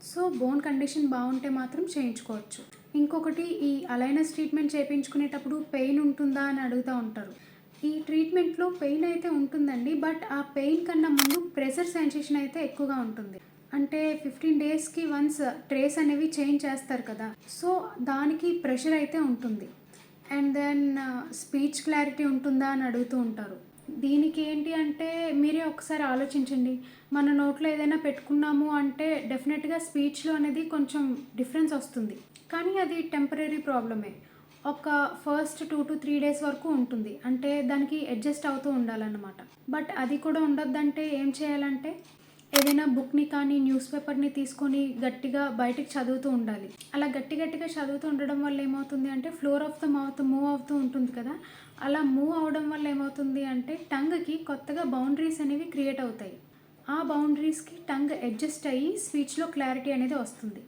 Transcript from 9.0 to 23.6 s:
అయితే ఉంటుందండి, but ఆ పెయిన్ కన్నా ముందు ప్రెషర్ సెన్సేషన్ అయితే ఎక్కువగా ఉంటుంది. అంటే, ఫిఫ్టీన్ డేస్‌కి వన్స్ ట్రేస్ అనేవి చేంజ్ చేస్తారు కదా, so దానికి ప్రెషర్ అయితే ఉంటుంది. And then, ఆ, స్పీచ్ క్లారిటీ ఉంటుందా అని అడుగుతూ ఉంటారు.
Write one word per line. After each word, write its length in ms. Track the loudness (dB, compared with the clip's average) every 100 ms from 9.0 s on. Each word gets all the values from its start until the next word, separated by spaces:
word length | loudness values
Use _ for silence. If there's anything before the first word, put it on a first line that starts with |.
అయితే 240 | 2 0 0
ఉంటుందండి, 680 | 0 2 2 2 2 0
but 300 | 0 0 -2 -4
ఆ 80 | -4
పెయిన్ 460 | -2 0 2 2 4
కన్నా 220 | 4 6
ముందు 320 | 6 4 2
ప్రెషర్ 460 | -2 -2 -2 0 -2
సెన్సేషన్ 500 | 0 0 0 0 0
అయితే 280 | 0 -4
ఎక్కువగా 300 | -4 -2 -2
ఉంటుంది. 460 | -2 -4 -6 -10 -14 -18 -20 -6
అంటే, 460 | 0 0 2 0 0
ఫిఫ్టీన్ 380 | -4 -2 4 4
డేస్‌కి 460 | 4 0 -2 -4 -2
వన్స్ 360 | 2 2 2 -2 -2 -2
ట్రేస్ 300 | 2 2 4
అనేవి 340 | 2 4 0 2
చేంజ్ 260 | 2 2 2
చేస్తారు 360 | -4 -4 -4
కదా, 320 | -4 -8 -8 -10 -16 -4
so 200 | 0 0 -2 -6
దానికి 500 | -2 2 2 2 0
ప్రెషర్ 400 | 0 0 0 2
అయితే 260 | 2 2 2
ఉంటుంది. 500 | 2 2 0 -4 -6 -16 -20 -20 -20 -20 -4 0
And 140 | 2
then, 440 | 2 2 4 2 2
ఆ, 220 | -2 -6 -8
స్పీచ్ 520 | -12 -4 0 2 0
క్లారిటీ 400 | 0 2 2 2
ఉంటుందా 420 | 2 2 2 2 4
అని 160 | 2
అడుగుతూ 360 | 0 0 0 0
ఉంటారు. 480 | 0 -2 -8 -12